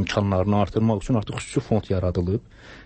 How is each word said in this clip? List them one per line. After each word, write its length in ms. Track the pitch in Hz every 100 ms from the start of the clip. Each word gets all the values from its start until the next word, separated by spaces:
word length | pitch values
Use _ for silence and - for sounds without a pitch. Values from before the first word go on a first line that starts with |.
imkanlarını 600 | 98 107 101 92 95 104
artırmaq 420 | 101 110 113 104
üçün 120 | -
artıq 240 | 123 - -
xüsusi 280 | - - -
fond 220 | 110 -
yaradılıb. 520 | 95 90 90 87 107 - - - -